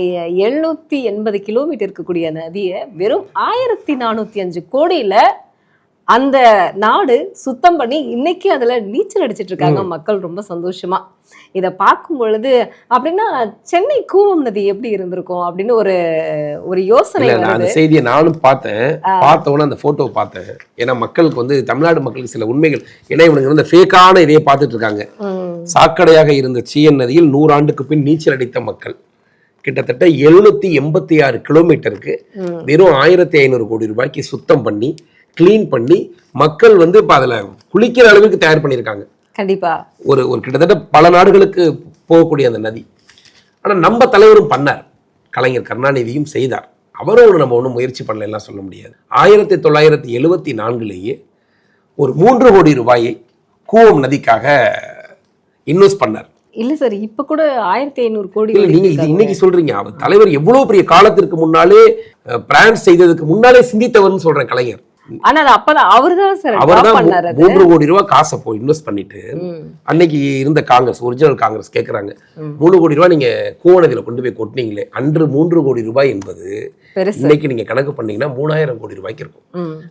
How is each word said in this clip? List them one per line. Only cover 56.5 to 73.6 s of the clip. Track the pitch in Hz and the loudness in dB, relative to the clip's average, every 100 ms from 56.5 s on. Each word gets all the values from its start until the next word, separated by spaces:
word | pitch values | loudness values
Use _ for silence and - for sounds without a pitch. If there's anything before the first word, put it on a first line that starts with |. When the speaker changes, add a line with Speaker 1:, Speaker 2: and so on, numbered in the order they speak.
Speaker 1:
இல்ல | - 233 302 | -10 -6 -4
சார், | 254 | -4
இப்ப | 202 214 - | -6 -10 -10
கூட | 285 311 311 254 | -6 -4 -2 -2
ஆயிரத்தி | 190 214 277 262 | -4 -4 -6 -6
ஐந்நூறு | 233 220 190 | -4 -6 -8
கோடி | 208 220 | -4 0
Speaker 2:
இல்ல, | 202 190 | 2 2
நீங்க | 160 190 | 2 2
இது | 151 | 0
Speaker 1:
ஒதுக்கியிருக்காங்க. | 160 | 0
Speaker 2:
இன்னைக்கு | 170 214 196 185 | 0 0 0 0
சொல்றீங்க. | 175 151 | 2 0
அவர் | 101 104 - | -4 -8 -6
தலைவர் | 123 202 208 | 0 4 4
எவ்வளவு | 143 160 262 247 | 2 2 2 2
பெரிய | 202 | 2
காலத்திற்கு | - 170 214 196 175 165 | 4 6 6 4 0 -2
முன்னாலே, | 160 160 - 208 226 - - _ - | 0 2 6 8 6 4 -8 _ -10
அஹ், | 120 113 | -8 0
பிரான்ஸ் | 143 208 220 196 | 4 4 4 4
செய்ததுக்கு | 170 175 165 | 4 4 2
முன்னாலே | 156 190 247 247 | -2 2 6 6
சிந்தித்தவர்னு | - 214 240 220 196 190 | 4 0 0 2 2 0
சொல்றேன் | 160 143 120 | -2 -2 -2
கலைஞர். | 127 123 101 _ _ - 113 | -4 -6 -8 _ _ -20 -4
Speaker 1:
ஆனா | - 302 | 0 2
அது | 277 220 - | 4 2 2
அப்பதான் | 302 | 2
அவரு | 202 220 302 370 | 4 4 2 0
தான் | 294 392 | 0 -2
சார் | 294 | -4
Speaker 2:
அவர் | 202 139 208 | 0 2 4
தான் | 214 214 | 4 4
Speaker 1:
டிராப் | 170 180 | 2 0
பண்ணாரு | 170 | -2
அது. | 139 175 | 2 4
Speaker 2:
மூன்று | 190 175 | 6 6
கோடி | 165 147 | 6 4
ரூபாய் | 190 | 2
காசை | - 135 151 123 | 2 2 0 -4
போய் | 110 110 | -8 -6
இன்வெஸ்ட் | 131 156 | -4 -4
பண்ணிட்டு, | 117 101 95 98 - 156 | -6 -10 -10 -16 -16 -14
Speaker 1:
ம். | 180 165 156 - | -12 -14 -18 -12
Speaker 2:
அன்னைக்கு | - 156 170 147 139 135 | -4 0 0 0 -4 -4
இருந்த | 135 151 | -2 -2
காங்கிரஸ், | - 123 123 113 | 2 2 0 -4
ஒரிஜினல் | 120 123 151 | -6 0 0
காங்கிரஸ் | 131 113 107 - 120 | 0 -4 -6 -8 -8
கேக்குறாங்க, | 120 117 101 - _ 165 | -6 -8 -10 -14 _ -18
Speaker 1:
ம். | 156 147 | -16 -2
Speaker 2:
"மூணு | 160 190 | 2 4
கோடி | 160 | 2
ரூபாய் | 143 180 | 2 2
நீங்க | 160 123 107 104 - | 2 0 -4 -6 -2